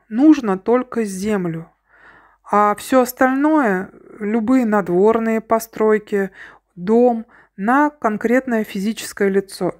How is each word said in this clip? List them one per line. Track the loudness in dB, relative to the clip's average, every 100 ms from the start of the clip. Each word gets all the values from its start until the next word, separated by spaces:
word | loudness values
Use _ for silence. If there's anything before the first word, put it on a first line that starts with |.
| _
нужно | 2 4 4 0 -4
только | 0 -2 -2 -6
землю, | -6 -6 -4 -2 -4 -6 -12 _ _ _ -20 -20 _ _ -2
а | 0 2 0
всё | 0 0
остальное, | 0 0 0 2 2 2 2 -2 -6 -14 -20 -10
любые | -4 -2 2 2 2
надворные | 0 0 2 2 2 0 -4
постройки, | -2 -2 -2 -2 0 0 -2 -4 -4 -8 -20 -20 _ -10
дом – | 0 2 4 0 -6 _ _ -6
на | 0 2 0
конкретное | -2 -4 -2 0 0 0 -4
физическое | -4 -6 -6 -6 -10 -4 0
лицо. | 0 -2 -6 -6